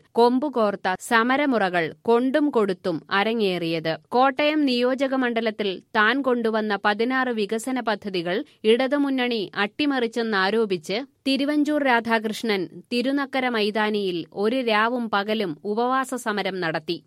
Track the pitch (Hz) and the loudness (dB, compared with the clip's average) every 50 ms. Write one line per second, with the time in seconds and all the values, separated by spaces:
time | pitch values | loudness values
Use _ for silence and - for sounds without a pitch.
0 | _ _ - 226 240 240 247 254 294 302 247 240 220 202 202 - - 190 185 - | _ _ 2 4 4 6 4 2 0 -2 0 0 0 0 0 -2 -2 -2 -2 -4
1 | - - 247 226 226 247 262 277 294 285 254 214 196 185 180 175 165 147 - _ | -2 0 2 2 4 4 2 2 2 2 2 2 0 0 0 0 0 -2 -4 _
2 | - 226 233 240 254 269 247 302 302 294 247 233 208 208 220 - - 190 170 143 | 0 2 2 4 4 2 2 2 2 2 2 2 2 2 0 -2 -2 -4 -4 -4
3 | - - 190 196 202 220 226 233 208 190 180 175 170 165 165 165 156 160 160 - | -4 -2 0 0 0 2 0 0 0 0 0 0 -2 -2 -4 -2 -2 -4 -4 -4
4 | _ - - 240 262 269 262 262 294 294 302 311 294 269 247 240 247 247 262 247 | _ -2 2 2 2 2 2 2 0 0 2 2 2 2 2 2 2 0 0 0
5 | 277 269 269 269 254 240 240 226 233 226 214 - 208 196 180 - - _ - 220 | -2 -2 0 0 0 0 0 0 -2 -2 -2 -2 -4 -4 -4 -6 -8 _ 0 2
6 | 208 220 247 277 262 269 247 247 220 226 220 220 220 214 202 196 - 208 208 208 | 4 4 2 2 0 0 0 0 0 0 0 0 -2 -2 -2 0 0 0 0 0
7 | 226 254 262 262 254 254 240 220 202 196 220 226 220 262 262 262 226 233 208 202 | 0 -2 0 0 0 0 0 -2 -2 -2 -2 -4 -4 -4 -6 -4 -2 -2 -4 -4
8 | - 208 190 180 165 180 185 226 294 - _ _ - 214 226 240 262 254 285 285 | -4 -6 -6 -4 -2 -2 -2 -4 -4 -8 _ _ 2 2 4 4 2 0 0 0
9 | 285 277 269 262 247 247 240 220 180 - - 190 202 208 _ - 302 285 277 262 | 0 0 0 0 0 0 0 -2 -4 -4 -4 -4 -4 -4 _ -2 -2 0 0 0
10 | 240 226 233 247 233 226 214 190 185 196 214 226 226 196 190 175 156 - 190 226 | -2 -2 -2 -2 -2 0 0 0 2 2 2 0 0 0 -2 -4 -4 -4 -4 -4
11 | 277 - _ _ - 269 269 262 277 277 294 302 294 294 302 294 285 269 240 233 | -6 -8 _ _ -2 -2 0 0 0 0 0 0 2 2 0 0 2 2 2 2
12 | 226 226 226 226 214 214 208 - - 226 208 190 175 - - 175 - - 240 240 | 2 2 0 0 0 -2 -6 -4 -2 -2 -2 -2 -2 -4 -8 -14 -10 -4 -2 -2
13 | 233 262 269 285 277 269 277 269 254 254 247 220 208 214 202 220 214 214 214 208 | 0 0 0 -2 -2 -2 -2 -2 -2 0 0 0 0 0 0 0 0 0 0 0
14 | 202 190 180 170 151 - - 196 202 220 254 269 247 233 214 208 220 233 254 247 | -2 -2 -2 -4 -6 -6 -4 -2 0 0 0 0 0 2 2 2 2 2 0 -2
15 | 233 214 214 202 202 214 220 226 208 170 147 - - 208 208 220 240 247 262 262 | -4 -2 -2 -2 0 0 -2 -2 -2 -4 -4 -6 -6 -6 -2 -2 0 0 0 0
16 | 262 262 262 240 - 226 208 202 190 190 190 185 175 160 156 165 156 - 170 156 | -2 -2 -6 -6 -4 -4 -4 -2 -2 -4 -4 -4 -4 -2 -4 -4 -4 -6 -8 -8
17 | - | -8